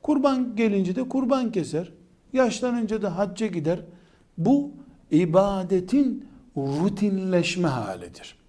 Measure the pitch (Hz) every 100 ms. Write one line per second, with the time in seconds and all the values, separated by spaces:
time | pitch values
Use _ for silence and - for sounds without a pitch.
0 | - 294 277 262 247 208 226 202 185 190
1 | 254 262 254 262 233 208 156 151 175 -
2 | _ _ _ 254 262 - 247 240 220 220
3 | 202 175 202 196 220 175 151 170 - -
4 | _ _ _ - 170 285 285 - - -
5 | _ 151 175 175 202 196 180 185 180 269
6 | 269 220 - - - - 139 143 185 196
7 | 208 190 185 180 170 180 170 127 101 92
8 | 87 - - -